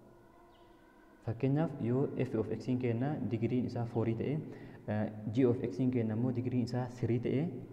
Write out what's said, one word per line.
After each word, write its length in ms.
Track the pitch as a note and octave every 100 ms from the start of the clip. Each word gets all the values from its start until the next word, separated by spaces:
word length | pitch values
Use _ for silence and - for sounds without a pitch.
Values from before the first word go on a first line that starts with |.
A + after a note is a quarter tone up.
| - - - - - - - - - - - - -
Fakkeenyaaf 440 | G#2+ C3 C#3+ D#3+ C#3+
yoo 280 | A2+ B2+ C#3+ -
F 160 | -
of 160 | A2 G#2
X 160 | G#2+ -
in 100 | B2+
kenna 380 | B2 A2+ C3+ D3+ G#2
degreein 340 | A2 A#2 B2+
isaa 220 | G2+ A#2 A#2
four 180 | A#2
ta'e, 340 | A2 A2+ - D#3 - - - - -
eh, 200 | G#2 G#2+ - -
G 120 | A2 B2+
of 160 | A2+
X 140 | A2+ -
in 120 | B2+
kenna 240 | B2 A2+
immoo 200 | A2 A#2+
degreein 300 | A#2 A#2+ B2
isaa 220 | A#2 B2 B2 -
three 200 | A2+ A#2+
ta'e, 300 | A#2 A#2+ E3+ - -